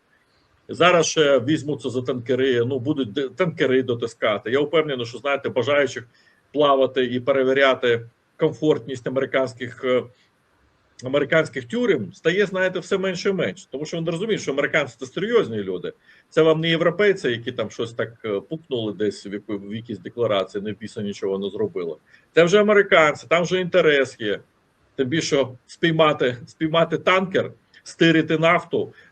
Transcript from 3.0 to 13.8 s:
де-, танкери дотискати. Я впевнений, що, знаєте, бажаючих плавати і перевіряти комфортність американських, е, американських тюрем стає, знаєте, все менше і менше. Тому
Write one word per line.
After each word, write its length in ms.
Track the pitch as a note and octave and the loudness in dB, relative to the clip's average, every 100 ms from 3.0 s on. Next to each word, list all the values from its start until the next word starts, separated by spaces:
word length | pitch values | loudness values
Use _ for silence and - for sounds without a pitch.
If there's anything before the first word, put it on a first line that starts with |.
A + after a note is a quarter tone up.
| A2+ | -4
де-, 160 | A#2+ C3+ | -4 -6
танкери 540 | - F3+ D#3 C3+ C3 | -2 -4 0 2 2
дотискати. 680 | B2 A#2 A#2 - A#2+ G2+ - | 0 -2 -6 -4 -2 -2 0
Я 100 | C3 | 0
впевнений, 460 | D3 E3 D3+ B2+ A#2 | 2 0 0 -4 -8
що, 120 | B2+ | -6
знаєте, 300 | C#3+ C#3 C3 | -4 -2 -2
бажаючих 600 | A#2+ A#2+ C#3+ C3 A#2+ A2+ _ _ _ _ | -2 2 2 2 -2 -14 _ _ _ _
плавати 500 | C#3 C#3+ C3+ C3 C3 | 2 4 4 4 2
і 160 | B2 B2 | 0 0
перевіряти 840 | A#2+ C3+ C3 C3 C#3 B2 B2 A#2 A#2 _ _ - | 0 2 2 4 4 4 2 0 -2 _ _ -4
комфортність 680 | D#3+ - D#3 D3+ B2+ B2+ D3 | -2 0 0 0 -2 -10 -4
американських, 800 | C3 C3 C3+ B2+ A#2+ A#2+ - | -2 0 0 -2 -4 -12 -6
е, 180 | C3 B2 G#2 _ _ _ _ _ _ _ _ - | -2 0 -2 _ _ _ _ _ _ _ _ -14
американських 600 | B2+ C#3+ C3+ E3 D3+ C3+ | -4 -2 2 0 0 -6
тюрем 480 | A#2+ A#3 A#3+ D3+ F3+ | -6 -2 0 0 -2
стає, 340 | - E3 F3+ G3 | -4 -2 0 0
знаєте, 320 | F#3 F#3 F3 | 0 -2 -2
все 200 | D#3+ G3 | -2 -2
менше 300 | F#3+ F3+ G3 | -2 -2 -2
і 40 | |
менше. 340 | F#3+ A#2 - - | -2 -2 -4 -12
Тому 140 | C3 | -10